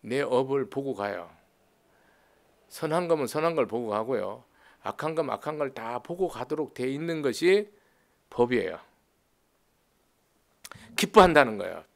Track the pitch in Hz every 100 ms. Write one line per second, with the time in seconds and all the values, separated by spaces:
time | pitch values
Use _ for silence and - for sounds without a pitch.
0 | - 127 143 123 131 139 127 - 139 107
1 | 101 92 85 - _ _ _ _ _ _
2 | _ _ _ _ _ _ _ - 160 160
3 | 175 160 127 147 160 165 113 113 117 104
4 | 110 123 95 113 _ _ - _ 101 -
5 | 156 160 147 107 - 151 139 123 113 123
6 | - 175 185 113 123 151 143 - 127 139
7 | 165 160 143 117 170 196 208 _ _ _
8 | _ _ _ - 120 123 90 82 - _
9 | _ _ _ _ _ _ _ _ _ _
10 | _ _ _ _ _ _ - - - -
11 | 202 220 185 151 131 107 92 85 -